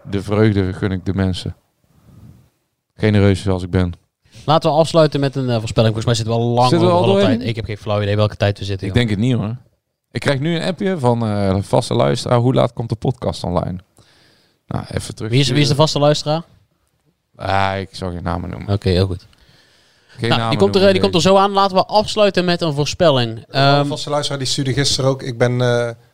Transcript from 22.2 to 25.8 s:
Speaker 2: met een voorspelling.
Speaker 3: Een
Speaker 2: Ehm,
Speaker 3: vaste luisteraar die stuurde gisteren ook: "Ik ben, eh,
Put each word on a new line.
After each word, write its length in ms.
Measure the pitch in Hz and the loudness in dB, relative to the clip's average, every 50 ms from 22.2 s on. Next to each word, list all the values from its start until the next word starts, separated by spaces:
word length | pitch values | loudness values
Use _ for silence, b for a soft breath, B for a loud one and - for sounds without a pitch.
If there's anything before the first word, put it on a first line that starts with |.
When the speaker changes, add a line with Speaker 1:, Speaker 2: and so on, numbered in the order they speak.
| 208 202 180 185 180 | 0 2 2 0 0
Speaker 2:
met 160 | 180 175 170 | 0 0 -2
een 120 | 170 156 139 | -2 -4 -2
voorspelling. 580 | 143 147 - - - 180 160 139 127 120 113 110 | -2 -4 -4 -2 2 2 4 4 2 0 -2 -6
Speaker 3:
Een 80 | 104 - - | -10 -12 -6
Speaker 2:
Ehm, 380 | - 135 139 139 143 143 143 | -2 0 2 4 4 2 2
Speaker 3:
vaste 240 | 143 151 - - 143 | 0 -4 -6 -6 -4
luisteraar 280 | 147 147 139 127 143 139 | -4 -4 -4 -4 -6 -6
die 100 | 131 123 | -4 -4
stuurde 240 | - - 139 135 120 | -4 -2 -2 -2 -2
gisteren 380 | 135 139 - - - 131 135 | 0 0 0 0 0 0 0
ook: 120 | 135 131 - | 0 -2 -4
"Ik 160 | 135 120 113 | -8 -4 0
ben, 220 | 123 120 123 123 | 0 0 2 2
eh, 300 | 123 123 120 120 | 0 2 2 0